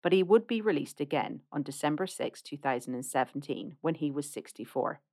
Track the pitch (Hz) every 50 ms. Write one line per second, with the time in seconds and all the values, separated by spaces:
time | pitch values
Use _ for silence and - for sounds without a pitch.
0 | - 175 180 190 185 175 202 226 226 - 240 226 214 220 185 143 - - - -
1 | 151 143 156 147 - - - 151 - _ - 147 143 147 139 - - 147 151 151
2 | 185 190 - - 127 - - - - - - 143 143 139 131 123 - - 127 123
3 | 127 - - 135 131 - - 139 139 - 143 - - - 151 _ - 160 160 156
4 | 156 147 139 143 143 143 - - - - - - 110 - - 131 123 - - -
5 | _ _